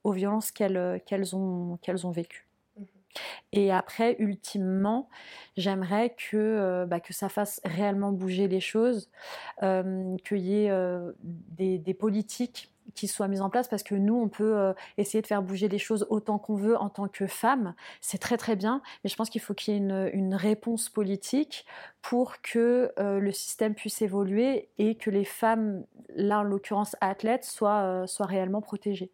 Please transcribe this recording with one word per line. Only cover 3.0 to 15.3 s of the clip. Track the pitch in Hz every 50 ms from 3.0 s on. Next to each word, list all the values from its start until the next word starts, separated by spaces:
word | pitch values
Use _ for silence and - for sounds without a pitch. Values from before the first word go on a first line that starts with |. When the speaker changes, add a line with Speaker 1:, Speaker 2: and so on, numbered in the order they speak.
| _ _ - - - - - - - _
Speaker 1:
Et | - 202 196 196
après, | 185 185 - - - - 226 240 -
ultimement, | - 214 202 190 - - - - 202 185 185 190 190 196 208 226 262 277 - - - - - - - - - _
j'aimerais | 196 175 202 196 190 185 170 202 214 240 240 240
que, | - - - 214
euh, | 214 214 220 220 208 196 185 180 180 180
bah, | 175 175 175
que | - - -
ça | - 202 190
fasse | - 208 208 208 - - -
réellement | 180 160 185 208 202 196 196 196 202 196
bouger | 180 190 185 180 190 202
les | 185 185 185
choses, | - - - 220 233 254 240 202 - - _ - - - - - - - - -
euh, | 196 190 185 185 185 190 190 185 185 185 185 180 -
qu'il | - 208 196
y | 180 185 202 208 208
ait, | 202
euh, | 190 185 185 180 180 175 175 175 - -
des, | - 170 170 165 - - 165 170 190 190 185
des | 175 156 185 185
politiques | - 214 220 196 214 208 - - - 247 240 - - - - _ _ _ 220 -
qui | - 208
soient | 196 - - 202
mises | 196 196 190
en | 196 190
place, | 233 247 247
parce | - 220 202
que | - - 208
nous, | 196 196 214 233
on | 247 226 202
peut, | - - 214 220 214
euh, | 208 190 190 190 - - - -
essayer | 202 208 - - 220
de | 214
faire | -